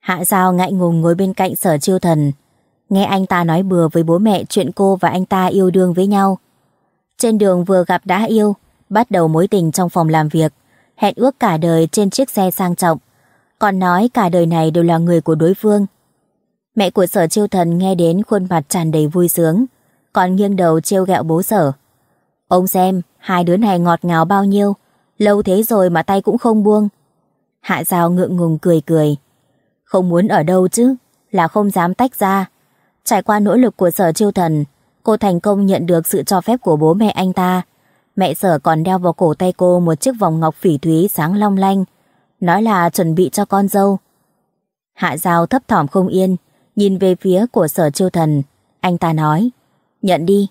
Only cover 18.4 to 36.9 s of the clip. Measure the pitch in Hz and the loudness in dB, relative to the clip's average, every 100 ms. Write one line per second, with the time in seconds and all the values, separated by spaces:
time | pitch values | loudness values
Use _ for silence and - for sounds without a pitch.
18.4 | 185 175 143 185 160 156 151 175 175 - | 0 -2 -2 -4 -2 0 0 0 0 0
19.4 | 165 175 254 _ _ _ _ - 185 185 | 0 2 -2 _ _ _ _ -2 0 0
20.4 | 202 196 170 160 - 196 185 180 156 165 | 0 0 2 0 0 -2 0 0 0 -2
21.4 | 196 214 147 135 _ _ _ _ _ _ | 0 0 0 -2 _ _ _ _ _ _
22.4 | _ 180 185 190 185 190 - _ - 180 | _ 0 0 0 0 0 -8 _ -4 -2
23.4 | 175 180 220 180 175 170 175 165 165 196 | 0 0 2 0 0 0 0 0 2 0
24.4 | 202 196 202 202 _ _ _ _ 208 202 | 2 0 0 -4 _ _ _ _ 0 0
25.4 | 202 185 220 214 185 165 165 196 208 214 | 0 0 0 0 2 0 0 -2 0 -2
26.4 | 247 220 208 214 208 _ _ _ _ _ | 0 2 2 2 0 _ _ _ _ _
27.4 | _ _ - - 165 180 170 180 185 180 | _ _ -8 -6 -2 0 2 0 -2 0
28.4 | 165 156 185 165 - 160 151 147 _ _ | -2 0 2 0 2 0 0 -2 _ _
29.4 | _ _ _ _ _ 196 185 170 202 185 | _ _ _ _ _ -2 0 0 2 0
30.4 | 151 185 185 - 240 254 _ _ _ 196 | 2 2 0 2 0 0 _ _ _ -2
31.4 | 165 208 202 190 175 185 254 - 196 196 | -2 0 -2 -2 -2 -2 -4 -2 -2 -2
32.4 | 185 _ _ _ _ _ - 208 - 208 | -4 _ _ _ _ _ -4 -4 0 0
33.4 | 208 202 247 - 180 - 180 160 208 202 | 2 2 2 2 -2 0 -2 0 -2 0
34.4 | 170 156 147 _ _ _ - 214 208 175 | -2 -2 -4 _ _ _ -2 0 0 -2
35.4 | 208 202 196 180 170 170 165 190 135 190 | 0 0 0 0 0 0 0 -4 -2 -2
36.4 | 180 247 - 151 156 | -2 -4 0 0 2